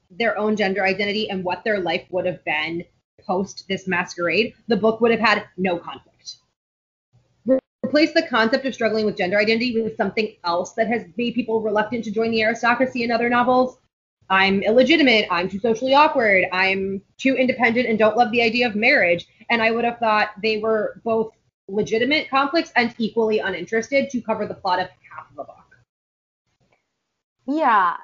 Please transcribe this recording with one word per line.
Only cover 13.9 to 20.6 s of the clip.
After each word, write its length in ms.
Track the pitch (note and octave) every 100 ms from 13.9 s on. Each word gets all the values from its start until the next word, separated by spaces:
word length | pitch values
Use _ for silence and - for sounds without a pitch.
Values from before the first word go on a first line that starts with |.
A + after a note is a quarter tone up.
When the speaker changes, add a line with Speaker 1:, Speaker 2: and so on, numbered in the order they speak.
| _ _ _ -
Speaker 1:
"I'm 340 | F#3+ F#3+ G3
illegitimate, 640 | F#3+ A#3 B3+ E4 C4+ A3 G#3
I'm 180 | F3 F#3
too 120 | G3
socially 340 | A#3 A3+ C4
awkward, 520 | C#4 D4+ D4 A3 F#3+ F3
I'm 480 | F3+ F#3+ G3 G3 G3 - -
too 200 | C4+ B3
independent 520 | B3+ B3 A#3+ A3+ A#3
and 100 | A3
don't 180 | A3 A3
love 160 | A#3+
the 100 | A#3
idea 240 | A#3 A#3+ A#3+
of 80 |
marriage." 540 | G3+ A#3 C#4+ F3+ F3 - _ -
And 120 | A#3
I 80 | A3
would 140 | A3+
have 140 | A#3 A#3
thought 320 | A3+ G#3+ G#3 -
they 160 | G#3+
were 420 | G#3+